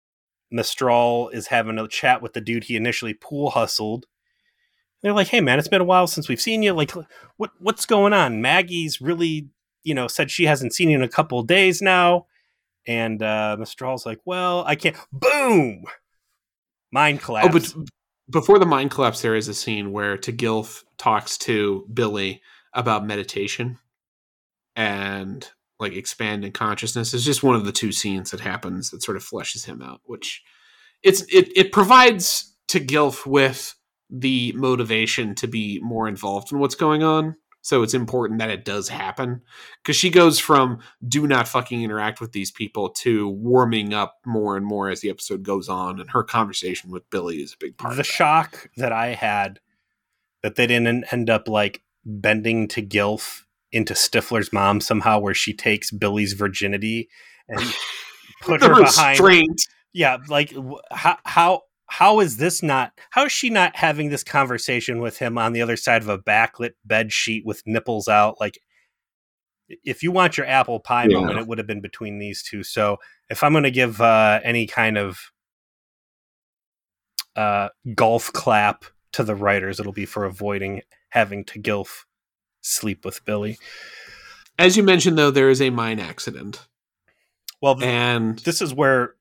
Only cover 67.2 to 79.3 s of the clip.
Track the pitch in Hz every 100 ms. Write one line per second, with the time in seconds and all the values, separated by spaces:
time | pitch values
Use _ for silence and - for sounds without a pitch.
67.2 | - 110 110 104 - 113 - 110 104 107
68.2 | 107 - 104 - _ _ _ _ _ _
69.2 | _ _ _ _ _ - - 123 165 185
70.2 | 175 165 131 131 123 117 - 120 117 92
71.2 | 92 110 113 113 107 104 98 - 107 104
72.2 | 101 98 - 104 95 - 104 101 - _
73.2 | - 110 151 156 139 127 123 110 117 110
74.2 | 107 107 117 120 110 - 110 107 98 92
75.2 | - _ _ _ _ _ _ _ _ _
76.2 | _ _ _ _ _ _ _ _ _ -
77.2 | - - 107 101 101 - 127 104 113 117
78.2 | - - - 107 104 - - _ _ -
79.2 | 110